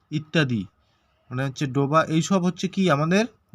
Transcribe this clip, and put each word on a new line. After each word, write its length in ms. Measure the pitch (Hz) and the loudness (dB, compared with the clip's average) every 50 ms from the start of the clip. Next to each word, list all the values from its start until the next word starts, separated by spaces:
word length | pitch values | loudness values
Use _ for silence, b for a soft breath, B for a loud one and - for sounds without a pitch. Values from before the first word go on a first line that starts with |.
| _ _ | _ _
ইত্যাদি 520 | 151 151 151 - - 170 151 127 120 107 92 - - _ _ _ _ _ _ _ _ _ _ _ | -8 -8 -8 -2 0 0 2 2 0 -2 -4 -6 -12 _ _ _ _ _ _ _ _ _ _ _
মানে 120 | 123 127 135 | -6 -4 -4
হচ্ছে 220 | 139 127 - 151 139 | -4 -4 -4 -6 -2
ডোবা, 320 | 123 139 139 135 151 160 156 | 0 0 0 2 2 2 2
এইসব 360 | 156 156 165 160 - 202 190 175 | 2 0 0 0 2 0 0 0
হচ্ছে 240 | 180 175 - - 180 | 0 -2 -2 -6 -6
কি 240 | - 196 190 175 | -2 0 2 2
আমাদের 320 | 143 139 151 165 180 202 226 - - _ _ _ - | 2 2 2 2 2 2 0 0 -4 _ _ _ -10